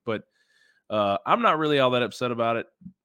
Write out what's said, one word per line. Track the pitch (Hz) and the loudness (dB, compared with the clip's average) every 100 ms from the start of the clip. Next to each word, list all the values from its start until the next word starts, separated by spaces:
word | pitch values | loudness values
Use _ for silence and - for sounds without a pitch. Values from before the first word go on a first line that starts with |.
but, | - 104 - _ _ _ _ _ - | -8 -8 -8 _ _ _ _ _ -6
uh, | 107 101 98 | -2 0 0
I'm | - 240 | 0 2
not | 220 156 | 2 0
really | 151 143 | 2 2
all | 127 | 2
that | 123 | 2
upset | 113 - 123 | -2 -4 -6
about | 117 117 117 | -2 0 -2
it. | - _ - _ | -6 _ -20 _